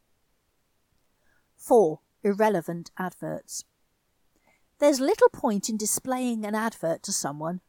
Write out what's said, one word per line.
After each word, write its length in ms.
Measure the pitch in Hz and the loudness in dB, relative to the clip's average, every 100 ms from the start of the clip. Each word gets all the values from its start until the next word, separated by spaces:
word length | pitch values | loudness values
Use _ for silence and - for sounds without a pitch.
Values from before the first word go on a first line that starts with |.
| _ _ _ _ _ _ _ _ _ _ _ _ _ _ _ _ | _ _ _ _ _ _ _ _ _ _ _ _ _ _ _ _
Four, 440 | - 247 165 156 _ _ | 4 6 6 0 _ _
irrelevant 680 | 202 196 220 190 156 170 - - | -2 2 2 2 -2 -8 -10 -8
adverts. 680 | 185 - 156 156 - - - _ _ _ _ _ _ _ _ _ _ _ | -8 -8 -8 -8 -10 -14 -14 _ _ _ _ _ _ _ _ _ _ _
There's 180 | 294 262 | 2 4
little 300 | 277 427 494 | 0 4 4
point 400 | - 269 202 - | 4 -2 -2 -4
in 80 | 214 | -4
displaying 680 | 214 - 262 254 247 220 | -4 -4 -4 -4 -2 -4
an 120 | 208 214 | -4 -2
advert 480 | 226 - 165 165 | -4 -4 -4 -4
to 80 | - | -4
someone 480 | - 143 147 160 180 | -6 -4 -6 -6 -6